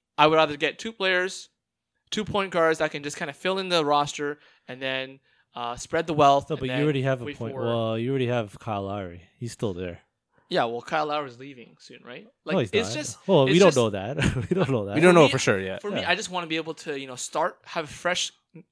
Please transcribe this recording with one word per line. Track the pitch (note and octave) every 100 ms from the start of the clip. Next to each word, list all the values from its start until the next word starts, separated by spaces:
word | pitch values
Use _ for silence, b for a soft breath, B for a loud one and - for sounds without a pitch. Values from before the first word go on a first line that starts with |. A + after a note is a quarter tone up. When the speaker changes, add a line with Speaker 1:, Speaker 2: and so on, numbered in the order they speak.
| _ -
Speaker 1:
I | D3+
would | D#3+
rather | D#3 D3
get | D3 -
two | A3+
players, | A3+ F#3+ F3+ F3+ - - _ _ _ _ _ _
two | -
point | G#3+ G3+ G3
guards | E3+ E3 D#3+
that | D#3
can | D3+
just | D3 D3
kinda | E3
fill | C#3 F#3 F#3+
in | F#3+
the | F3
roster | D3 D3 D3 - D3 D3 b b -
and | B2+
then, | C3+ C3 C3 C3+ _ _ _
uh, | - A#2+ A#2+
spread | - D#3+ E3
the |
wealth. | D3+ C#3+ C#3 C#3
Speaker 2:
No, |
Speaker 1:
and | D#3
Speaker 2:
but | C3
you |
Speaker 1:
then | B2+
Speaker 2:
already | D3 C#3
have | C3 C3
a |
Speaker 1:
wait | A2+ G2
Speaker 2:
point. | A2+
Speaker 1:
for | C3
Speaker 2:
Well, | A#2 A#2 A2+ A2+
you | A#2+
already | C3+ A#2+
have | B2 G#2+ -
Kyle | - G#2
Lowry. | G2 G2+ F#2 F2 E2+ _
He's | A#2
still | - A#2
there. | F2 F2+ E2+ _ _ _ _ _
Speaker 1:
Yeah, | F3 A#2+
well, | A#2
Kyle | - D#3+ D3+
Lowry's | D3 C#3 A#2+
leaving | C#3 B2+ A2+ _
soon, | - B2
right? | - C3 G#3+ _
Like, | -
Speaker 2:
No, | F3+
he's | A2+
Speaker 1:
it's | G#3+ A#3
Speaker 2:
not. |
Speaker 1:
just, | - - - -
Speaker 2:
Well, | F3+
Speaker 1:
it's | C3+
Speaker 2:
we | F3+
don't | F#3+
Speaker 1:
just | C3+
Speaker 2:
know | A2+
that. | G2 G2+ D3+
<laughs> | C3+ C3 -
We |
don't | F3+ D#3
know | B2+ G2
that. |
Speaker 3:
We | G#2
don't | F3
Speaker 1:
For |
Speaker 3:
know | F3
Speaker 1:
me, | C#3+
Speaker 3:
for | C3+
sure | - G2+
yet. | F#2+ F#2+
Speaker 1:
for | G#3
me, | G3
Speaker 2:
Yeah. | -
Speaker 1:
I |
just | F3+ G3
wanna | F3+ E3+
be | D#3+
able | D#3+
to, | D#3 - C#3
you | C3+
know, | B2+
start, | - D3+ E3+ -
have | - -
a | D3+
fresh, | - F3 F3+ - - _ D#3+ -